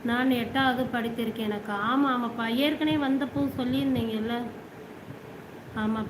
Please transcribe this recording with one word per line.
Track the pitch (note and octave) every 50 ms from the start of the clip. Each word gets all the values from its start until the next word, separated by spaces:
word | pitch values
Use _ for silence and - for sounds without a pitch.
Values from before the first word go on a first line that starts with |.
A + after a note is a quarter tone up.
| -
நான் | A#3+ A#3 A#3+ B3+ C4
எட்டாவது | C4 A#3+ A#3 A#3 - C4+ C4+ C4 B3+ A#3+ C4
படித்திருக்கேன் | B3 - A#3+ A3+ A3+ A#3 B3 A#3 A3+ A3+ - A3 G#3+
அக்கா. | G#3 G#3 G#3 - G#3 G3+ G3+
ஆமா, | A3+ B3 C4+ C#4+ C#4
ஆமாப்பா. | B3+ B3 A#3+ A3+ A3+ - A3+ A3+ A3+
ஏற்கனவே | B3 C#4 D4+ D#4 D4+ D#4 D4+ D#4 D4+
வந்தப்போ | C#4+ C4 C4+ C4+ C#4+ B3+ - C#4+ C#4+ C4+ -
சொல்லியிருந்தீங்கல்ல. | - B3+ B3 B3+ C4+ C#4 C4+ C4 B3 A3+ A3+ A3 A3 G#3+ A3+ A#3 A#3+ A#3+ A3+ - - - - - - - - - - - - - - - - - - - - - - - - - A3
ஆமா, | G#3+ G#3+ A3 A3 G#3+ G#3+